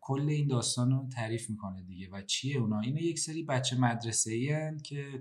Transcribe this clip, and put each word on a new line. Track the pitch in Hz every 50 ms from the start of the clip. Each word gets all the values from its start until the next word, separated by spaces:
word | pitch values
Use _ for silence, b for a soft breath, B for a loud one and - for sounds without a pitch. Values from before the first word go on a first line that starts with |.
کل | - - 135 135 143 151
این | 151 147 147
داستان | 143 127 120 113 - - 127 123 127
رو | 131 131 131 127 127
تعریف | 120 113 110 113 113 - -
می‌کنه | 110 104 104 98 95 95 92
دیگه. | 90 95 87 95 92 92
و | 98 98
چیه | - - - - 131 143 131
اونا؟ | 113 104 107 107
اینا | 107 123 139 160
یک | 165 170 165 165
سری | - 160 156 160 156
بچه | 143 135 123 127 127 127
مدرسه‌ای | 123 127 120 117 113 107 113 107 - - 110 110 113 123 143 147
هن | 156 156 156 156 151
که | 147 - 143 143 139 143 139 131